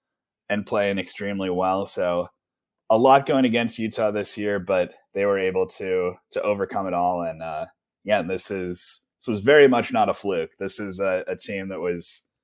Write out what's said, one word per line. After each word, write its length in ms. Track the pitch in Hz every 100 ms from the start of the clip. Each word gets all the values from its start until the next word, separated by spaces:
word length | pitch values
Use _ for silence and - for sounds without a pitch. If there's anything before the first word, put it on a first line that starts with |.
| _ _ _ _ -
and 160 | 104 -
playing 320 | 110 101 98
extremely 540 | 95 - 101 98 95
well. 340 | 90 92 95 101
So 420 | - 90 87 85 _ _ _ _ _ -
a 80 | 113
lot 300 | 131 139 139
going 180 | 139 127
against 320 | 117 117 -
Utah 320 | 110 117 107
this 260 | 104 98 110
year, 240 | 104 101
but 340 | 90 92 90 - _
they 120 | 98 101
were 120 | 98
able 300 | 92 95 92
to, 480 | - 95 92 90 90 -
to 100 | -
overcome 460 | 101 101 92 104 95
it 80 | 87
all. 260 | 87 90
And, 220 | 82 80
uh, 220 | 82 78 80 _ _ _
yeah, 200 | 101 104
this 260 | 85 92 -
is, 520 | 98 90 90 - - _ -
this 80 | -
was 140 | 107
very 260 | 110 151 139
much 260 | 120 110
not 160 | 120 101
a 40 |
fluke. 440 | - 101 87 80 -
This 220 | 98 -
is 200 | 101 92
a, 240 | 95 92 -
a 80 | 90
team 340 | - 98 95
that 100 | 92
was 440 | 87 87 - - - _